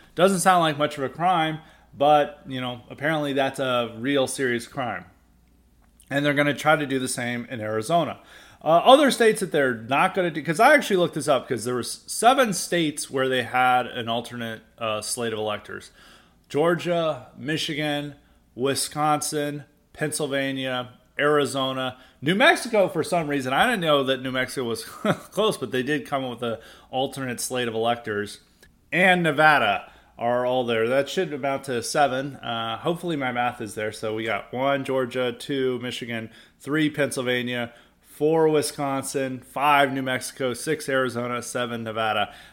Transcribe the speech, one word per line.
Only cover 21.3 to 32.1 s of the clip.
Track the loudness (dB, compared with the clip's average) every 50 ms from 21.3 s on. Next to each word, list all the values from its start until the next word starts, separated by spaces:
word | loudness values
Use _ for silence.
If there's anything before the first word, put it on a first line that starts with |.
| 4 4 2 2 0 -2 -2 -2 -2 -4 -4 -6 -6 -10 -14 -20 _ _
New | 0 2 4
Mexico. | 6 6 6 6 4 0 0 2 2 2 2
For | 2 -2 -2
some | 0 0 0 0 0
reason, | -2 -2 -2 0 2
I | 2 4
didn't | 2 2 2
know | 2 2 2 2 2
that | 2 0 -2
New | -2 -4
Mexico | -4 -2 -4 -4 -4 -4 -4
was | -4 -4 -6 -8
<laughs> | -12 -10 -4 -2 0 0 -2 -4 -6
close, | -2 0 2 2 0
but | -2 -4 -4
they | -2 -2
did | 0 0 -2 -2 -2
come | -4 -4 -4 -4
up | -6
with | -6 -6 -4
an | -4 -4 -6 -8 -14 -20 -20 -16 -8
alternate | -4 -4 -4 -4 -4 -6 -6 -6 -6 -6
slate | -6 -4 -4 -2 -2 -2
of | -2
electors, | 0 0 0 0 0 -2 -4 -4 -2 -4 -6 -8 -14 _ _ _ _ -20 -20 _ _ _ _
and | 0 2 4 4 4 4 2
Nevada | 2 4 6 6 6 8 6 6 4 2 0 -2 -8 -16 -20 -20 _ _ -4
are | -2 0 0 0 0
all | 0 0 0 0
there. | 2 2 2 2 2
That | 2 2 0 0
should | -2 -2 -2 -2 -4
amount | -4 -2 -2 -2 -4 -4
to | -4 -4 -4
seven. | -4 -2 2 2 2 2